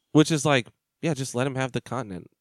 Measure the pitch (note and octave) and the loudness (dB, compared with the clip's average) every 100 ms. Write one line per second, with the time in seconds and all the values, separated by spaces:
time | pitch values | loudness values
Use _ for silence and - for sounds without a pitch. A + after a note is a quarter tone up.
0 | _ D3 D3+ D#3 D#3 C3+ - _ _ _ | _ 4 4 4 2 0 -2 _ _ _
1 | D#3+ C3 C3 A#2+ C#3 C3 C3 A#2+ - A#2+ | -4 -4 -4 -2 -2 -2 -4 -6 -6 -8
2 | A2 E2+ - _ | -8 -12 -14 _